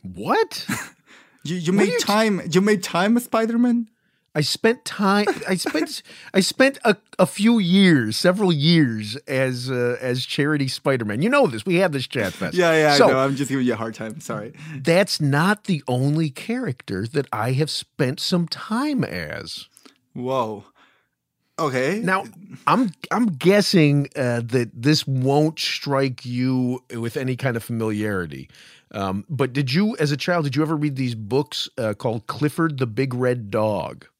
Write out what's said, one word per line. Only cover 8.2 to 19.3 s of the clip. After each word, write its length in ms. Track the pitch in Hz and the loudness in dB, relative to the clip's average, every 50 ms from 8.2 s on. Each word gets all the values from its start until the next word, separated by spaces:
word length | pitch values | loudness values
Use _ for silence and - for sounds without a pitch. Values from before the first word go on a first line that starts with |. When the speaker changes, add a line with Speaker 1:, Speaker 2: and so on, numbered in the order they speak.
| - 175 180 208 214 185 | 2 2 2 4 2 2
Speaker 1:
years 640 | 170 143 139 160 175 165 151 123 113 107 107 104 110 139 _ | 2 2 4 4 6 6 6 4 2 -4 -6 -8 -10 -12 _
as, 420 | - 139 131 135 131 127 123 123 131 | -4 -2 0 0 0 -2 -4 -6 -4
uh, 260 | 131 123 120 120 123 110 | -2 0 0 0 0 -2
as 240 | 123 127 123 127 123 | -2 -2 -2 -2 -4
charity 420 | - - - 143 147 156 143 139 | -6 -2 0 0 0 2 0 -2
Spider-Man. 540 | 131 - - _ 147 135 127 117 104 101 117 | -2 -4 -4 _ 0 0 0 0 -2 -2 0
You 80 | 160 226 | 0 2
know 160 | 277 285 262 | 4 4 2
this. 200 | 170 117 107 - | 2 0 -4 -2
We 80 | 196 175 | 0 2
have 160 | 170 190 180 | 2 2 2
this 160 | 143 139 127 | 0 -4 -6
chat 260 | - - 135 104 92 - | -4 -4 -2 -2 -2 -4
fest. 220 | - 190 170 - | -6 -8 -4 0
Speaker 2:
Yeah, 180 | 180 175 165 160 | 2 4 4 6
yeah, 220 | 160 156 151 143 | 6 6 6 6
Speaker 1:
So, 100 | 143 139 | 6 6
Speaker 2:
I 60 | - | 6
know. 80 | 135 131 | 6 4
I'm 160 | 135 139 139 | 2 2 0
just 140 | 131 143 120 | -2 -2 -2
giving 160 | 131 135 127 | 0 0 0
you 80 | 123 113 | 0 0
a 20 | |
hard 180 | 107 113 113 110 | -2 -4 -8 -8
time. 260 | - 110 110 110 156 | -8 -10 -10 -10 -14
Sorry. 340 | - - 117 107 104 120 - - 151 156 156 | -10 -10 -10 -10 -10 -12 -16 -18 -18 -16 -14
Speaker 1:
That's 460 | 135 139 165 165 180 202 - - - | -6 0 2 4 4 2 0 -2 -2
not 440 | 156 139 139 143 165 190 208 - _ | 0 0 2 2 2 2 0 -2 _
the 180 | - 185 147 - | -2 -2 -2 0
only 440 | - 123 127 131 143 147 160 165 151 | -4 -2 0 0 2 2 0 0 -2
character 720 | 131 - - - 226 254 254 185 123 _ - - 104 92 101 113 | -4 -8 -6 -6 -4 -4 -4 -6 -6 _ -8 -8 -6 -6 -6 -4
that 180 | 139 143 139 - | -2 -4 -4 -2
I 200 | - 107 110 123 | -4 -4 -2 0
have 180 | 131 131 156 147 | 0 0 0 -2
spent 500 | - - - _ _ - 139 127 143 - | -2 -8 -10 _ _ -2 -2 -2 -2 -4
some 280 | - - 185 175 170 | -4 0 0 0 0
time 560 | 160 - - - - 220 233 277 302 294 247 151 | -2 -6 -12 -8 -4 -4 -2 -2 -2 0 -2 -2
as. 680 | - - 90 82 76 | -2 -4 -8 -8 -8